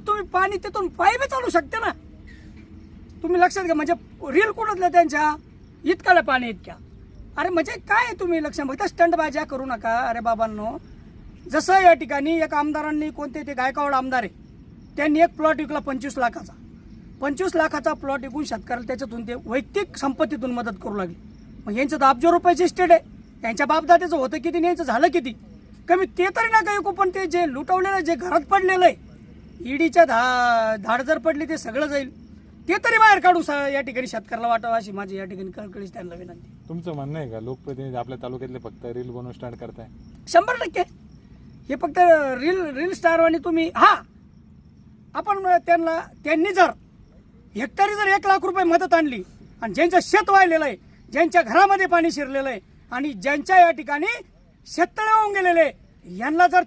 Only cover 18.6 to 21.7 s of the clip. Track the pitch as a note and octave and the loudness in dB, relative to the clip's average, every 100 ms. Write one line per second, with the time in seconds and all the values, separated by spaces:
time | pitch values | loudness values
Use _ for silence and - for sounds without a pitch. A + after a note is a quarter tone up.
18.6 | - B3 A#3 B3+ B3+ A#3 A3 A#3+ - B3+ | -8 -8 -6 -8 -8 -10 -10 -10 -6 -6
19.6 | - G4+ G4+ - C#4 C4+ D#4+ D4 B3+ A#3+ | -4 -4 -6 -4 -6 -2 -4 -4 -6 -6
20.6 | A#3 - A#3+ G#3 F3+ - - - - - | -8 -10 -8 -6 -8 -10 -18 -20 -20 -16
21.6 | G#3+ | -8